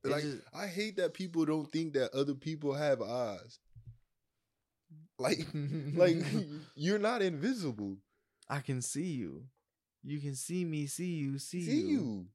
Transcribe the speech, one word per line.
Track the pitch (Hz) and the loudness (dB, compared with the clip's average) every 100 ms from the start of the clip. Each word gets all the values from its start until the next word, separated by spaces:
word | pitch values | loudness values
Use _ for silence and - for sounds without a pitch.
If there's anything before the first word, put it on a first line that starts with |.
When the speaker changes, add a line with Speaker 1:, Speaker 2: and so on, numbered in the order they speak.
Speaker 1:
It | 135 | 2
Speaker 2:
Like, | 147 | 0
Speaker 1:
just | 151 127 - | 0 -4 -10
Speaker 2:
I | 143 196 | -8 -6
hate | 175 214 196 | -2 -2 2
that | 175 | 0
people | - 185 165 | 0 -2 2
don't | 156 156 147 | 4 2 0
think | 165 165 | -2 0
that | 143 131 | 2 2
other | 135 143 | 2 0
people | 135 156 156 147 | 0 -4 -2 0
have | 139 147 131 | 2 2 2
eyes. | 104 123 120 95 90 - _ - - - _ _ _ _ _ _ _ _ _ 156 156 _ | 2 0 -2 -4 -12 -20 _ -20 -20 -20 _ _ _ _ _ _ _ _ _ -20 -20 _
Like, | 127 - 151 | 0 2 0
Speaker 1:
<laughs> | 151 143 156 139 | -4 -2 -4 -2
Speaker 2:
like, | 156 180 165 147 175 170 | 6 6 6 2 0 -2
<laughs> | 147 151 | -6 -12
you're | - 156 208 | -2 2 4
not | 208 240 | 4 4
invisible. | 190 156 190 254 165 110 101 98 _ _ _ _ - | 2 2 0 0 -2 -2 -4 -6 _ _ _ _ -6
Speaker 1:
I | 139 | -6
can | 139 131 | -2 -2
see | 120 139 180 | -2 -4 -4
you. | 143 92 67 127 _ _ _ _ _ | -4 -4 -8 -14 _ _ _ _ _
You | 135 147 | -8 -6
can | 143 | -4
see | 135 - 175 | -6 -4 -2
me, | 175 156 143 | -2 -2 -4
see | - 180 170 | -4 -4 -2
you, | 139 139 | -2 -2
see | - 180 170 | -4 -4 0
Speaker 2:
See | 285 | 2
Speaker 1:
you. | 359 | 2
Speaker 2:
you. | 294 147 104 92 | 2 0 -4 -8